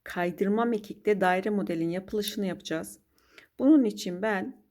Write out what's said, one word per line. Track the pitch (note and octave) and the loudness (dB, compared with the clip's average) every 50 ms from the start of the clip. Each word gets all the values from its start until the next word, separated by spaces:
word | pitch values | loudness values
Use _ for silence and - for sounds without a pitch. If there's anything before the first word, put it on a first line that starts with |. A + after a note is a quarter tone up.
kaydırma | - - - F3+ F3 F3+ E3 - G3+ G3 G#3 A3 A#3 | -16 -10 -4 -2 -2 -2 0 0 0 0 2 2 2
mekikte | A#3+ A#3 G#3 G#3 - - - - G#3 G#3+ F#3+ | 0 0 -2 -4 -8 -12 -4 0 0 2 2
daire | F#3+ F3+ F3+ F#3+ F#3+ G#3+ | 4 2 2 2 0 0
modelin | G#3 G3+ F#3 G3+ F3 E3 E3 E3 | -2 -2 -2 -2 -2 -2 -2 -2
yapılışını | E3+ F#3 F#3+ - - G#3+ G#3 G#3 - A3 G3 | -2 -4 -6 -4 -4 -4 -4 -4 -4 -4 -4
yapacağız. | F#3 F3 - - - D#3+ D#3+ F#3+ - - - _ _ _ _ _ _ _ - _ _ _ - | -4 -4 -6 -6 -6 -6 -6 -6 -8 -16 -20 _ _ _ _ _ _ _ -20 _ _ _ 2
Bunun | B3 C4+ D#4+ D4 B3 | 6 6 8 8 6
için | G#3 G3+ G3+ - F#3+ F3+ F3+ | 4 0 -4 -6 -8 -6 -4
ben | G3+ A3 G#3 F#3+ G3+ B3+ - - _ _ | -2 -2 -2 -2 -4 -6 -10 -16 _ _